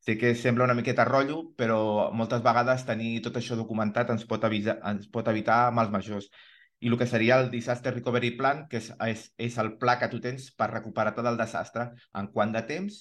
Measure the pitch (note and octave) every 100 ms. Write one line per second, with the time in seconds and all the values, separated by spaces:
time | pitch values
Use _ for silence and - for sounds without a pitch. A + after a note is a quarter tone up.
0 | - G#2+ A#2+ A#2 B2+ A#2+ B2+ A#2+ B2 B2
1 | A2+ C3+ C#3 D#3 E3 - A#2 A2 A2 G#2+
2 | F2+ A2+ A2+ A#2+ A#2 A#2 A#2+ B2+ B2+ A2
3 | A2+ A#2 A#2 A#2+ - A#2 A2+ A2 G#2+ G#2+
4 | A#2 A2+ - A2+ A2+ G#2+ G#2 - G2+ G#2
5 | G2+ A#2 A2 G#2+ G#2 A2+ B2 A#2 A2 G2+
6 | G2+ G#2 G2 - - - _ _ A#2+ A#2
7 | A#2 A2+ A2+ B2+ B2+ A#2+ A#2+ B2 C3+ B2
8 | A#2+ A#2+ A#2+ A#2+ C3+ C#3+ D#3 A#2 - -
9 | A2+ A2 - - A#2 A#2+ A2 - B2 B2
10 | A#2 A#2+ B2 C3 - _ G#2+ A2 A2 G#2+
11 | G#2+ G#2+ A#2+ A#2 A2 - - A2+ A#2+ -
12 | _ - G2+ - G#2+ A2+ A2+ D#3 G3+ G3+